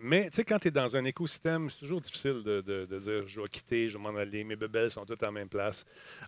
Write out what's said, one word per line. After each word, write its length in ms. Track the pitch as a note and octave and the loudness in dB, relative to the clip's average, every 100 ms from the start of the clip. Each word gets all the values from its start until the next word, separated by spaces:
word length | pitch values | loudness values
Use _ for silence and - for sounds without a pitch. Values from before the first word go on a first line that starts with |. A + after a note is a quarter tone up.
mais, 280 | A#2 F3 F#3+ | 4 4 4
tu 80 | G#3 | 2
sais, 60 | |
quand 140 | A3+ G#3+ | 2 2
t'es 120 | F3 | 4
dans 240 | C#3+ B2 C3 | 4 4 2
un 100 | B2+ | 0
écosystème, 640 | - E3 - E3 E3 D3+ | 0 -2 0 0 0 0
c'est 100 | - | -6
toujours 220 | C#3+ F3+ | -4 -4
difficile 400 | - - C#3 B2+ | -4 -2 0 0
de, 180 | G#2+ G2+ | 2 0
de, 240 | F#2+ F#2+ F#2 | 0 -2 -2
de 140 | G2 | -4
dire, « 240 | G2+ G#2+ G2 | -2 -2 -2
Je 140 | G2+ | -6
vais 60 | G#2 | -8
quitter, 420 | - - A#2 A2+ | -8 0 2 2
je 80 | G#2 | 0
vais 60 | |
m'en 120 | G#2 G#2 | -4 -2
aller, 260 | G2+ G#2 | -2 -2
mes 120 | G#2+ G#2+ | -4 -4
bébelles 360 | A2 A2 A2+ | -2 2 2
sont 140 | G#2+ G2+ | 0 -6
toutes 180 | A2+ | -4
en 80 | G#2+ | -2
même 180 | G#2 G2 | -4 -4
place. » 360 | G2+ G#2 G#2+ - - - - | -2 -2 -2 -8 -18 -18 -16